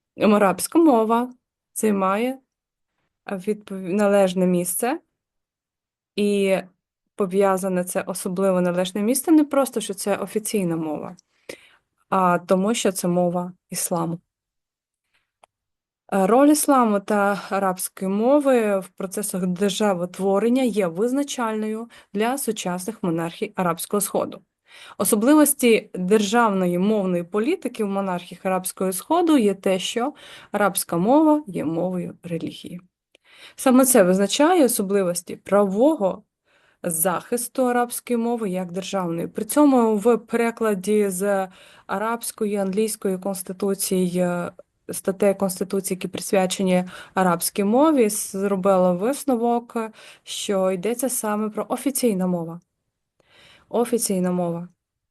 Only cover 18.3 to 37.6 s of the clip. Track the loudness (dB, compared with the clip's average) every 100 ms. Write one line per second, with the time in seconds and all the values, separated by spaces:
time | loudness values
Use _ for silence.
18.3 | 4 4 2 2 -2 -4 _ -10 -8 -6
19.3 | -4 -4 -2 -2 0 0 0 -4 -4 0
20.3 | 2 2 2 0 0 -2 -2 -2 -2 -4
21.3 | -4 -4 -4 -6 -8 -10 -18 _ -4 -2
22.3 | -2 -4 -4 -6 -6 -8 -6 -4 -2 -4
23.3 | -6 -8 -2 -2 -2 -4 -4 -2 -4 -4
24.3 | -8 _ _ _ -20 -20 -6 0 2 4
25.3 | 6 6 2 2 2 0 -6 0 2 2
26.3 | 2 2 2 0 0 0 0 0 -2 -2
27.3 | -2 -2 -2 -6 -6 -4 -2 -4 -6 -8
28.3 | -8 -4 -2 -4 -4 -4 -4 -2 0 4
29.3 | 4 4 0 0 0 -2 -4 -4 -6 -18
30.3 | -20 -8 0 0 0 -4 -2 2 4 6
31.3 | 2 0 -6 -4 -2 -4 -4 -8 -12 -10
32.3 | -8 -8 -12 -16 -16 -18 _ _ _ _
33.3 | _ -20 -2 4 6 6 6 6 4 2
34.3 | 2 4 6 4 2 0 0 0 -4 -8
35.3 | -14 0 2 2 4 2 4 0 -4 _
36.3 | _ _ _ _ _ -8 -2 -2 -2 -4
37.3 | -6 -6 -2